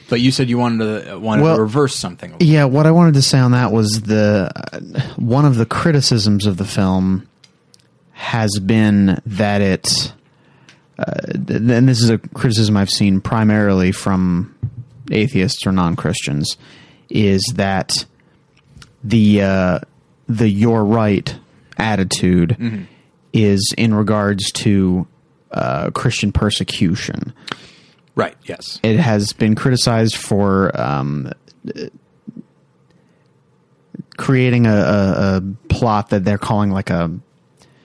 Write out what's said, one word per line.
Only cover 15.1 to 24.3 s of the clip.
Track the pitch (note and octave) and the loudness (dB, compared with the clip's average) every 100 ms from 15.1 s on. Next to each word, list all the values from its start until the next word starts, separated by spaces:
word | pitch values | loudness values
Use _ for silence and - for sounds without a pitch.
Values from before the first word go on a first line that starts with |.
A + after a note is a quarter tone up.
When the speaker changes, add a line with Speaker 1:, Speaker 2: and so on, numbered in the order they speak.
Speaker 2:
atheists | G#2+ G#2 F#2+ F#2 - G2+ | -2 0 0 -2 -2 -2
or | |
non-Christians, | F#2 E2+ E2+ D#2+ - - D2 - - - - - _ - | 0 0 -2 -4 -4 -4 -6 -6 -8 -16 -20 -20 _ -6
is | - G#2 F#2+ F#2+ A#2 | 0 2 2 -2 -4
that | G2 F#2+ - - - _ _ _ _ _ _ - - _ | -2 -2 -4 -6 -8 _ _ _ _ _ _ -20 -20 _
the, | G#2+ A2+ G#2 G2+ | 0 2 4 4
uh, | G2 F#2+ F2+ E2+ - _ _ _ - | 2 2 0 -2 -6 _ _ _ -8
the | A2+ A2+ | 0 0
"you're | G2+ A#2 A2+ G#2 | 2 2 2 2
right" | A2+ G#2+ G2 - - _ _ _ - | 2 2 0 -2 -12 _ _ _ -6
attitude | A2 G2+ F#2+ - F#2 F2+ E2+ - | -2 -2 -2 -2 0 2 2 -2
Speaker 1:
Mm-hmm. | A#2 G#2+ F2+ _ _ _ _ | -6 -8 -14 _ _ _ _
Speaker 2:
is | A#2+ G#2 G2 G2+ - | 0 2 2 -2 -2
in | A2+ | 0
regards | G#2+ G#2 G#2+ G#2 | 0 0 0 0